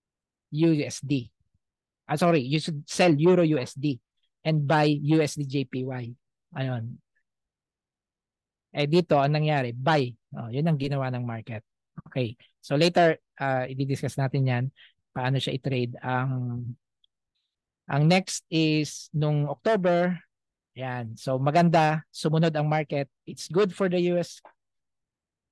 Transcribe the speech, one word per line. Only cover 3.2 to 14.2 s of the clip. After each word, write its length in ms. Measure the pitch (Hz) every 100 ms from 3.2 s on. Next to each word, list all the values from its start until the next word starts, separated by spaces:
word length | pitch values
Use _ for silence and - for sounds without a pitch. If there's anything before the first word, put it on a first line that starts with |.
| 175 180 165
U 160 | 143
S 160 | 123 135
D 240 | 147 123 _ _ _ _
and 240 | 156 156 143
buy 240 | 156 151
U 320 | 147 147 156
S 160 | 147 147
D 80 | 139
J 240 | 139 131
P 160 | 131 131
Y. 320 | 127 120 123 _ _ _ 151
Ayun. 400 | 131 123 117 135 _ _ _ _ _ _ _ _ _ _ _ _ _ _ _ _ _
Eh, 160 | 139 147
dito, 320 | 175 170 143
ang 80 | 139 151
nangyari, 400 | 151 147 120 123
buy. 320 | 135 156 123 113 _
Oh, 160 | 139 113
yun 160 | 131 165
ang 160 | 143
ginawa 320 | 139 139 131
ng 80 | 123
market. 400 | 120 113 113 110 - _ _ - -
Okay. 240 | 135 113 - _ _ -
So, 80 | 143
later, 460 | 175 180 165 160 _ -
uh, 320 | 139 131 131
i-discuss 480 | 131 135 131 135
natin 320 | -